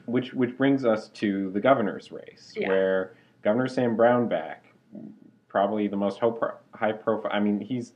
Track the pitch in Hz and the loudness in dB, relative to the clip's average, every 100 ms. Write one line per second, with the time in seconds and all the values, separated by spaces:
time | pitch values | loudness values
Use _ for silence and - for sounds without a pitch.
0 | - 123 127 131 123 - 139 135 120 107 | -4 -4 -2 -2 -2 2 2 2 2 0
1 | - - 107 98 95 101 131 135 98 - | -2 -4 -2 -2 -2 0 2 2 2 -6
2 | - - - - - 220 95 95 95 95 | -12 -16 -18 -20 -16 -8 0 2 2 0
3 | 95 - _ _ 104 117 127 131 123 110 | -2 -12 _ _ -2 0 0 0 0 4
4 | 117 123 107 85 78 - _ _ _ - | 4 4 2 -2 -6 -14 _ _ _ -20
5 | - - - _ _ 98 101 107 104 101 | -18 -20 -20 _ _ 0 0 0 -2 0
6 | 101 - 117 113 - - _ - 110 110 | -2 0 -2 0 -6 -6 _ -4 -4 -2
7 | - 107 - 104 104 104 104 123 117 | -2 -2 -2 0 0 0 -4 -6 -8